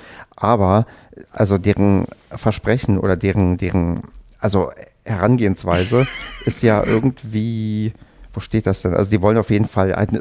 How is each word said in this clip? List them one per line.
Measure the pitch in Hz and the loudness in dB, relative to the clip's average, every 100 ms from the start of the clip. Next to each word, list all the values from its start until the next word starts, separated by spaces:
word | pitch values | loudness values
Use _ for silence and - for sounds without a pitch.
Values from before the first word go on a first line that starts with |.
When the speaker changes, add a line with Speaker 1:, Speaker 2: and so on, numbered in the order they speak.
| - - - - | -20 -20 -20 -4
Speaker 1:
Aber, | 101 117 92 101 117 - _ - - | 0 2 4 2 2 -6 _ -20 -16
also | - 92 98 | -2 0 2
deren | 95 98 101 98 - - _ | 0 2 2 2 0 -8 _
Versprechen | - - - - 120 - 95 | -4 -4 -2 -2 -2 0 0
oder | 98 92 | 0 0
deren, | 98 95 92 90 | 0 2 2 0
deren, | - 95 85 85 - - - - | 0 0 0 -4 -8 -20 -20 -8
also | 107 95 76 - - _ | -2 0 -2 -6 -20 _
Herangehensweise | - 101 104 123 104 95 92 87 95 123 135 - - | -8 0 2 2 2 0 0 0 2 0 0 -4 -16
Speaker 2:
<laughs> | - - | -8 -6
Speaker 1:
ist | - | 0
ja | 117 104 98 | 2 2 2
irgendwie, | 110 131 127 113 107 110 113 110 107 107 - - _ - | 0 0 -4 -6 -4 -4 -4 -4 -2 -4 -6 -18 _ -14
wo | - | -12
steht | - 113 98 | -4 -2 0
das | 95 | -2
denn? | 92 | 0
Also | 85 101 | 0 2
die | 107 | 2
wollen | 101 113 | 2 2
auf | 101 | 2
jeden | 104 92 | 0 0
Fall | - 95 | 0 0
halt | 90 104 110 | 0 -2 -2